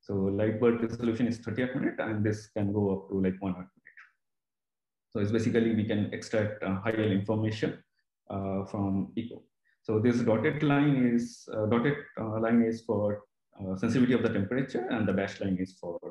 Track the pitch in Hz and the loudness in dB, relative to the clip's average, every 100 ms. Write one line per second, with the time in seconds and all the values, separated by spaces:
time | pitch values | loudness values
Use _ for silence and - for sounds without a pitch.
0 | _ 101 95 98 107 110 120 117 113 - | _ -2 0 0 0 2 2 2 -2 -2
1 | 117 113 120 113 - 110 127 139 - - | -2 0 0 -2 -6 -4 -4 -2 -4 -4
2 | - 110 107 104 - - 101 101 101 95 | -4 0 0 -2 -6 -4 -2 0 0 -2
3 | - 98 95 92 98 90 90 _ - - | -2 0 0 0 -4 -6 -10 _ -20 -20
4 | - _ _ _ _ _ _ _ _ _ | -20 _ _ _ _ _ _ _ _ _
5 | _ 110 101 113 - 113 113 107 101 104 | _ -2 0 2 2 4 4 2 0 0
6 | 98 - - 113 104 - 95 95 107 110 | -2 -4 -2 0 0 -2 -4 -2 -2 0
7 | 107 98 98 107 107 104 - - _ _ | 2 2 0 0 0 0 -4 -4 _ _
8 | _ _ _ 98 98 98 101 107 98 95 | _ _ _ -6 -4 -4 -4 -2 -2 0
9 | 95 - - - _ _ _ _ - 110 | -2 -6 -8 -12 _ _ _ _ -2 2
10 | 117 120 113 110 147 147 151 143 147 135 | 2 2 2 2 2 0 2 4 4 4
11 | 123 117 117 - - 110 107 117 120 147 | 4 2 0 -10 -10 -2 2 2 2 -2
12 | - - 110 110 113 117 117 113 - 104 | -6 -8 -4 0 4 4 4 0 -2 0
13 | 104 101 - _ _ - 95 95 117 127 | 0 -2 -8 _ _ -12 -6 -2 0 2
14 | 120 120 110 98 98 123 139 - - 117 | 4 4 2 0 -2 -2 -2 -4 -4 -2
15 | 104 98 98 - 98 92 92 - 90 87 | 0 0 -2 -4 -4 -2 -4 -8 -10 -10
16 | - | -12